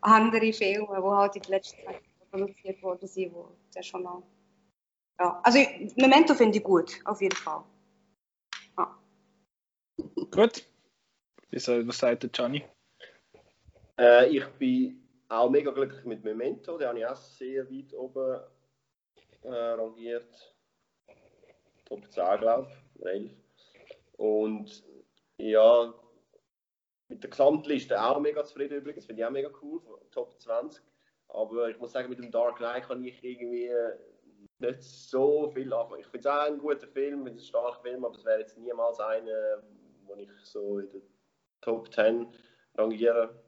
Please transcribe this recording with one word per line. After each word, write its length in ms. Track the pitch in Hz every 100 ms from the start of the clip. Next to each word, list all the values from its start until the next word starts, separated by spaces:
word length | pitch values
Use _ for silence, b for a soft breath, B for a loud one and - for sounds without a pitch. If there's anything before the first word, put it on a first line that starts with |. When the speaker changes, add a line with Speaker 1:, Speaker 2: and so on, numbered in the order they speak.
Speaker 1:
andere 520 | 208 220 226 226 220
Filme, 340 | 220 196 202 208 196
die 120 | 185
halt 260 | 202 202 202
in 60 |
den 100 | 190
letzten 300 | 190 - -
Jahren 140 | - - _ _ _
produziert 500 | 190 202 202 190 190
worden 260 | 190 180 190
sind, 260 | 190 180
wo 160 | 170 170 - _ -
der 80 |
schon 200 | 180 185
noch, 200 | 180 175 - _ _ _ _ _ _ _ _ _
ja. 200 | 180 -
Also, 160 | 233 247 269 - 208 -
Memento 360 | 262 269 320
finde 240 | 285 226 208
ich 40 |
gut, 360 | 202 180 170 - -
auf 160 | 101
jeden 140 | 98 -
Fall. 280 | - 156 - _ _ _ _ _ _ _ _ - - -
Ja. 200 | - - _ _ _ _ _ _ _ _ _ - - - -
Speaker 2:
Gut. 340 | - 226 - - _ _ _ _ _ _ _ _
Wie 100 | -
soll, 260 | - 120 117
was 100 | 120
sagt 260 | 127 120
der 60 | 123
Gianni? 340 | - 123 143 - _ _ _ b b _ - _ _ - _ _ -
Speaker 3:
Äh, 320 | 120 120 127
ich 160 | 139 - -
bin 440 | 131 127 127 - _ _ _
auch 220 | 113 123
mega 220 | 143 143
glücklich 340 | 131 135 - 120
mit 180 | 107
Memento, 540 | 104 110 127 185 - 170
den 100 | 135
habe 120 | 117
ich 60 | 117
auch 100 | 135
sehr 520 | - _ 131 135 131
weit 240 | 131 135
oben, 460 | - 127 131 131 127 - _ _ _ _ _ _ _ _ _
äh, 60 | -
rangiert. 1040 | 123 117 113 113 113 117 120 - _ - _ _ _ _ _ _ - _ _ _ _ _ _ _
Top 240 | 104 101
zehn, 260 | - 90 104
glaub 280 | 110 120 131
ich, 320 | - _ _
oder 100 | 90
elf. 200 | 98 107 - _ b b b b b _ _
Und 680 | 107 107 107 107 104 - - 67 _ _ _ _
ja, 560 | 110 107 110 120 117 - _ _ _ _ _ _ _ _ _ _ _
mit 160 | -
der 60 | -
Gesamtliste 680 | - 143 151 147 139 - 104
auch 180 | 117 147
mega 240 | 147 147 147
zufrieden 320 | - 139 143
übrigens, 280 | 139 - -
finde 160 | 110
ich 60 | 113
auch 40 |
mega 180 | 139 143 139
cool, 200 | 147 165 117 107 _
Top 280 | - 120 _
zwanzig. 440 | 117 113 123 - _ _ _ _ _
Aber 400 | - 107 117 117
ich 100 | 110
muss 120 | 120
sagen, 180 | 131 127
mit 100 | 127
dem 120 | 120
Dark 260 | 117 120 117
Knight 260 | 117 123
kann 200 | 123 127
ich 200 | 127 123
irgendwie 480 | 127 123 120 120 120 120 117 - - _ 67 _ 101 _
nicht 220 | 123 127
so 640 | - - - 131 139 147 147
viel 200 | 131 135
anfangen. 280 | 117 113 98
Ich 60 | -
finde 120 | 120
es 140 | 135 147
auch 100 | 151
ein 120 | 147
guter 280 | 147 139 -
Film, 380 | 131 139 143 127
es 80 | 113
ist 60 |
ein 60 | -
starker 340 | 117 123 120
Film, 220 | 123 127 120
aber 100 | 110
es 100 | 113
wäre 140 | 110
jetzt 160 | 110 -
niemals 420 | 120 117 117 113
einer, 640 | 107 110 113 110 107 107 107 - _ _ 98
den 100 | 101
ich 100 | 101 -
so 360 | - 104 101 101
in 120 | 98
der 100 | - _ _ _ _ _ _
Top 280 | - 113 -
ten 360 | - 110 117 117 b b b b -
rangiere. 540 | 110 110 117 117 113 -